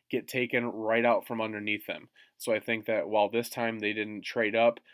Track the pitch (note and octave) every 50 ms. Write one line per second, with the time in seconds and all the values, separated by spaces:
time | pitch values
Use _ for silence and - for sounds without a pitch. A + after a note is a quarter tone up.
0 | _ _ - B2 - - - C3 B2 A#2+ - B2 A#2+ A#2+ A2 A2 A2 G#2+ A2+ A#2
1 | A#2 A#2+ A2+ G2 - - A#2+ A2+ A2 A2 G#2+ G#2+ G#2 G#2+ G#2 G2+ - - E2+ D#2+
2 | - - _ _ - _ _ _ - B2 A2+ G#2+ - - A#2 A2 G#2+ - A2 G#2
3 | - G2 G#2+ G#2+ G#2 G2+ A#2 A#2 A#2 - - B2+ A#2 A2+ A2+ A2 G#2 G#2 G#2+ G#2+
4 | G#2+ G#2+ G#2+ G2+ - - - B2 A2+ G#2 G#2 A2+ A#2 A#2 A#2 - _ _